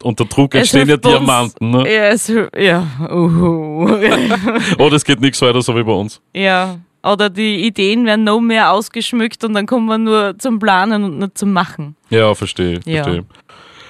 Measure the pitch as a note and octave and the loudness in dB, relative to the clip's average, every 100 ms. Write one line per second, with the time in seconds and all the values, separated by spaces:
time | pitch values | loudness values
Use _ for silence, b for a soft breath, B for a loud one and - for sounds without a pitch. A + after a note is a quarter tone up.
0 | B2 A2+ A#2 - C#3 - A#3+ C4+ C#3+ C#3+ | -4 -2 0 2 2 2 2 4 4 2
1 | - - F#3+ B2 A#2 - A2+ B2 C3 A3 | 4 2 2 2 0 -4 0 0 2 2
2 | G#3 A3 - A3+ F3+ - G3 E3+ E3 B2+ | 2 0 0 -2 -2 0 0 2 -2 -6
3 | E3 F3 E3+ E3 F3 E3 D3+ D#3 G3 G#3+ | -4 0 2 2 2 0 -4 -2 0 2
4 | G#3+ - B3 A3 G#3+ A3+ G#3 - C#3+ D3 | 2 0 0 -2 -2 -2 -2 2 2 2
5 | - B2+ C3+ - B2 B2 B2 A#2 A2+ G2 | 2 0 0 0 0 2 0 -2 0 -2
6 | G#2 - _ F#3 F#3+ F#3 F#3 F3 - _ | -4 -10 _ -4 0 0 -2 -8 -18 _
7 | F#3 G3+ G#3 F#3 A3 G3+ A3 G3+ G3 A3+ | -2 0 -2 -2 -2 -2 -2 0 0 2
8 | A3+ G#3+ G#3+ A3 A#3 A3+ E3+ G3 - A#3 | 0 2 2 2 2 2 2 2 -2 -8
9 | - A#3+ A3+ - A3+ G#3 G#3 B3 A3 A3 | -4 -2 -2 -4 -4 -4 -2 -2 0 0
10 | A3 G#3+ G3+ F#3+ C4+ A3+ G#3+ F#3 G#3 G#3 | 0 0 0 -4 -4 0 2 2 2 0
11 | G3+ C#3+ G3 - G3+ F#3 D#3 - D3 - | -2 -4 -6 -4 -2 0 -2 -8 -14 -16
12 | _ A2+ G#2+ G2+ G2 - F2+ F2 D#3+ D#3 | _ 2 2 2 -4 -4 -2 -4 -4 -4
13 | C#3 F2 - B B B B B | -4 -6 -8 B B B B B